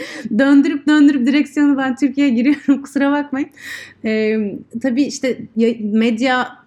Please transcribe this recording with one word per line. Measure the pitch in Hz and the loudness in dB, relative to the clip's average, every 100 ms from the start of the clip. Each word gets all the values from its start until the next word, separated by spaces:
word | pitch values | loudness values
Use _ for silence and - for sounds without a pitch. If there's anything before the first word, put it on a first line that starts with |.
| - | -16
<laughs> | 320 226 220 | -12 -4 0
döndürüp | 277 285 285 285 - | 4 4 4 0 2
döndürüp | 302 285 285 233 | 4 4 4 2
direksiyonu | 294 294 302 285 277 | 0 0 0 2 2
ben | 262 254 | -2 -2
Türkiye'ye | 277 262 285 | -2 0 0
giriyorum, | 233 247 285 - 277 | 2 0 0 0 -2
<laughs> | |
kusura | 277 - 277 | -2 -2 0
bakmayın. | 294 285 262 302 - - - - - 226 | 0 -4 -6 -8 -12 -18 -18 -18 -8 -4
Ee, | 220 214 220 208 - - 233 | -2 0 -2 -4 -8 -12 -6
tabii | 262 240 | -2 0
işte | 254 - 262 - - 220 | -2 -2 -4 -4 -6 0
ya-, | 226 233 | 0 0
medya, | 208 220 226 220 254 254 - - | -2 0 0 0 0 -2 -4 -10